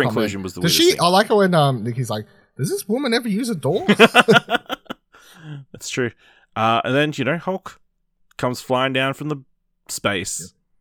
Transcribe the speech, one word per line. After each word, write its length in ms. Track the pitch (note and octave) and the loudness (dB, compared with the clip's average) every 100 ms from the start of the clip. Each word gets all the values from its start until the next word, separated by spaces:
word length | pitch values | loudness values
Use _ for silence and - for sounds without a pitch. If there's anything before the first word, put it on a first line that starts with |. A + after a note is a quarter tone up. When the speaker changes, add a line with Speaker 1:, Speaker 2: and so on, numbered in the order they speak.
Speaker 1:
comment. 40 | B2 A#2 | 4 2
Speaker 2:
inclusion 260 | A2 G2 | -2 -4
was 100 | F#2 | -8
the 80 | F2+ | -4
Speaker 1:
Does 100 | E3+ | 0
Speaker 2:
weirdest 100 | - | 4
Speaker 1:
she, 100 | E4+ | 4
Speaker 2:
thing. 100 | - | 4
Speaker 1:
I 60 | G3 | 4
like 200 | G3 A3 | 4 4
it 60 | G#3+ | 4
when, 180 | F#3+ | 4
um, 300 | E3+ C#3 B2+ | 4 2 0
Nikki's 260 | A2+ A#2 A#2 | -4 -4 -4
like, 160 | A2 A2 _ _ - | -6 -10 _ _ -6
"Does 120 | D#3 | -4
this 180 | G4 - | -4 -4
woman 260 | A#3+ C#4+ | -4 0
ever 140 | A#3 A#3+ | -2 -2
use 220 | G3 A#3+ | -2 -2
a 60 | F3+ | -4
door?" 300 | C3 G3 F4 | -2 -2 2
Speaker 2:
<laughs> 120 | G3+ A3+ A#3+ A#3 A#3 - A#3 - B3 - - _ _ - F3+ D#3 C#3+ C3 | 4 6 4 4 2 2 -6 -6 -14 -14 -16 _ _ -20 -20 -18 -18 -18
That's 160 | - - | -16 -8
true. 220 | - A#2+ - _ _ _ A2 | -4 -4 -6 _ _ _ -2
Uh, 240 | A2+ A#2 A#2 | 2 2 0
and 100 | C3+ | 0
then, 160 | D3+ C#3+ | 0 -2
you 80 | B2+ | -4
know, 120 | E3 | -4
Hulk 440 | F#3 F#3 - - _ _ _ _ _ - | -4 -8 -10 -20 _ _ _ _ _ -6
comes 240 | B2+ B2 | -6 -6
flying 320 | - B2+ C3 | -2 0 0
down 200 | C3 C3+ | 0 -2
from 140 | C3+ D3+ | -4 -6
the 160 | C#3+ C#3 _ _ _ - | -8 -10 _ _ _ -14
space 500 | - G#2 G2 F#2+ - | -4 -2 -2 -4 -10
Speaker 1:
Yep. 100 | - _ _ _ | -12 _ _ _